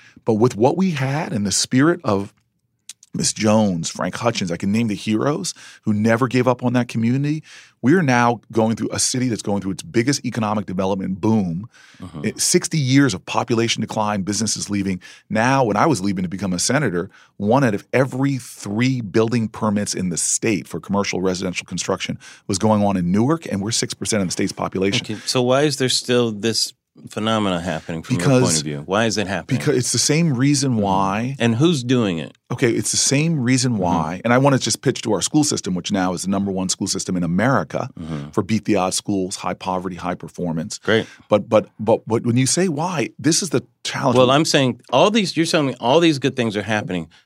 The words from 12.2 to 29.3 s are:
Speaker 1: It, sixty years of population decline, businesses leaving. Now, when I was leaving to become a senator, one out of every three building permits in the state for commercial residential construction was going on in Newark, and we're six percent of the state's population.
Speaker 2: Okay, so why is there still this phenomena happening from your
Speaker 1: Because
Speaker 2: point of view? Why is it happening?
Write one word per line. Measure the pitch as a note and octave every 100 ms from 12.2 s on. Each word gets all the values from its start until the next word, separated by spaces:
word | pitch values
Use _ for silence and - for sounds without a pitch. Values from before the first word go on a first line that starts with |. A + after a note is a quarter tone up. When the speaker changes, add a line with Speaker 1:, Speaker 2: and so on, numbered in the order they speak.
Speaker 1:
It, | G#2 -
sixty | - - - D#3+
years | B2+ C3+ C#3
of | F#2 -
population | A2+ A2+ A2+ A#2 -
decline, | A2 - G#2+ G#2+
businesses | F#2 G2+ G#2+ - -
leaving. | G2+ F#2+ F#2 - - -
Now, | G#2+ A#2+ C3+
when | B2 G2+
I |
was | D3+ A#2+
leaving | G2 F#2+
to | F#2
become | F#2+ G2
a | F2
senator, | - - C3 F2 E2+ - _ -
one | G2+ B2
out | C3
of | G2+ -
every | B2 C3+ C3 C#3 C3+
three | - - G#2 G#2 B2+ C3
building | G#2+ A2 A2+ A#2+ A2
permits | - A2 G2+ G#2
in | - F#2
the | D#2+
state | - - A#2 G2 -
for | E2
commercial | - G2 G2 F#2
residential | F#2 F2+ F#2+ F2 -
construction | F2 - F#2+ - - - - -
was | F#2
going | A2 G#2+
on | G2+ F#2+
in | F2
Newark, | G2 B2 E3
and | - G2+
we're | G2
six | - -
percent | - G2+ G#2+
of | F#2
the |
state's | - G2
population. | - F2+ F#2+ F#2+ G#2+
Speaker 2:
Okay, | - G#2+ -
so | C3
why | B2 C3
is | D3+ C3+
there | C3
still | - - B2 A#2
this | G#2 A2 G#2+ - - _ - -
phenomena | - G#2+ A2 G2+ F2
happening | F2 D#2+ - E2
from | D#2+ F2
your | F2
Speaker 1:
Because | B2+
Speaker 2:
point | F#2+ D#2+
of |
view? | D2+ D2
Why | D2 G2 A2+
is | G2+
it |
happening? | F#2